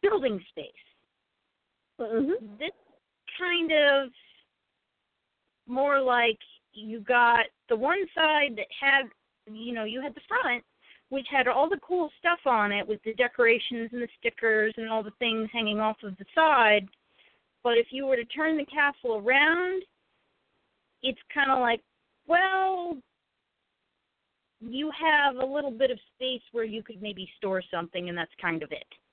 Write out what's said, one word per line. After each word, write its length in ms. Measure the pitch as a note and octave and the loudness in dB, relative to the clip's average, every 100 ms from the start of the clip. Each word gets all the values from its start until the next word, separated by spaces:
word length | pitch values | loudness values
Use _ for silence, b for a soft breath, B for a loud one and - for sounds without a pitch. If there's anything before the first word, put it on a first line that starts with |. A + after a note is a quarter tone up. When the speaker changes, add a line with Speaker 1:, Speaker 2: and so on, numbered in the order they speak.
Speaker 1:
building 420 | G4+ G#4 C4 G3+ E3+ | 2 0 -2 -4 -10
space. 200 | - C#3+ _ _ _ _ _ _ _ _ _ _ _ _ _ | -16 -16 _ _ _ _ _ _ _ _ _ _ _ _ _
Speaker 2:
Mm-hmm. 560 | A#3 A3+ C#4+ G#4 A3 G#3 | -4 -2 0 -2 -6 -12
Speaker 1:
This 120 | D#4 - _ _ _ _ - - | -12 -12 _ _ _ _ -20 -8
kind 340 | F4+ F4 E4 | -4 -2 2
of 380 | D#4 D4 C#4 C4+ _ _ _ _ _ _ _ _ _ _ _ _ _ _ _ _ | 4 4 4 0 _ _ _ _ _ _ _ _ _ _ _ _ _ _ _ _
more 340 | B3 C#4+ C#4 | -2 2 2
like 380 | C4 A#3+ A#3 - - - _ | 4 4 2 0 -8 -20 _
you 260 | - G#3+ A3+ | -18 -12 -12
got 460 | G3+ B3 A#3+ A#3 A3+ _ _ | 0 4 6 4 2 _ _
the 80 | A3+ | -2
one 280 | C4 F#4 F#4 | 0 0 -2
side 420 | - D#4+ D4+ C#4+ G#3+ | 0 2 2 2 -2
that 100 | - - | -12 -4
had, 280 | C#4 C#4 B3 _ _ _ - | 2 2 0 _ _ _ -20
you 220 | A3 A#3 | -14 -10
know, 120 | A#3 | -6
you 180 | G#3+ A#3+ | -6 -6
had 120 | C#4+ | -10
the 60 | D4 _ | -12 _
front, 340 | A#4 A#4+ A#3+ - _ b b _ | -2 0 -2 -6 _ b b _
which 160 | C4+ B3+ | -6 -2
had 160 | C#4+ B3+ | 0 2
all 220 | B3+ D#4 | 2 2
the 100 | G4 - | 0 -2
cool 240 | F4+ E4 _ | -2 -2 _
stuff 220 | F4 F4 C#4 | -2 0 2
on 260 | A#3 G#3 | 2 2
it 140 | G3+ G3+ | -2 -4
with 140 | G#3+ | -6
the 100 | - | -6
decorations 760 | A3 A#3+ - A#3 A#3 - A#3+ A3+ | -2 -2 4 4 4 0 -8 -8
and 100 | A#3+ | -8
the 60 | A#3+ _ | -10 _
stickers 560 | A#3 - A3+ A3 G#3+ A3+ | -8 -2 0 2 2 -2
and 120 | A3+ | -4
all 140 | A3 | -4
the 100 | G#3+ - | -6 -6
things 300 | A#3+ A3 A3 | -2 -2 -4
hanging 260 | A#3 G#3+ G#3 | -4 -2 0
off 180 | G#3+ A3 | -2 -4
of 140 | G#3+ F#3+ | -10 -14
the 60 | G3 | -6
side. 540 | - D#4+ C#4 A3 G#3 F#3+ _ b b b b b _ | 2 4 6 6 4 2 _ b b b b b _
But 160 | B3 A#3 | 0 2
if 100 | A#3 | 0
you 160 | C4 C#4 | -4 -2
were 100 | C4 | -2
to 80 | |
turn 320 | A#3 C#4+ D#4 D#4 | -2 -4 -2 -2
the 100 | D4 | -4
castle 500 | C#4+ C#4+ C#4 B3 A3 | 0 0 0 -4 -2
around, 640 | G3+ C4 D4+ E4+ F#4 F#4 - _ _ _ _ _ _ _ _ _ _ _ | 2 4 4 2 0 -4 -8 _ _ _ _ _ _ _ _ _ _ _
it's 180 | B3+ - - | -8 -8 -10
kinda 240 | D4 C#4 C4+ | -2 0 2
like, 260 | B3 A#3 _ _ _ _ - | 2 0 _ _ _ _ 0
well, 680 | E4+ F#4+ F#4+ F#4+ F#4 F4 D4 - _ _ _ _ _ _ _ _ _ _ _ _ _ _ _ | 2 4 2 0 -2 -4 -10 -12 _ _ _ _ _ _ _ _ _ _ _ _ _ _ _
you 300 | A3 B3 D4+ | -12 -6 -6
have 460 | D4+ D#4+ D4+ C#4+ B3+ | -2 2 4 2 0
a 80 | |
little 260 | C4 C#4 C#4+ | -4 -2 -4
bit 200 | A3+ C4 | 0 0
of 80 | B3 _ _ | 0 _ _
space 260 | B3+ B3+ _ | -8 -8 _
where 120 | A#3 | -6
you 180 | A3 A3 | -6 -6
could 180 | G#3+ G#3+ | -12 -12
maybe 300 | G#3+ F#3+ F#3 - | -12 -10 -14 -8
store 260 | G3+ F#3+ F3+ | -4 -4 -4
something, 380 | F3 E3+ F#3 F3 | -8 -8 -8 -8
and 80 | F3 | -8
that's 160 | E3 - | -8 -6
kind 220 | F3+ E3 | -6 -4
of 100 | D3+ | -6
it. 140 | C3+ - - _ | -12 -16 -20 _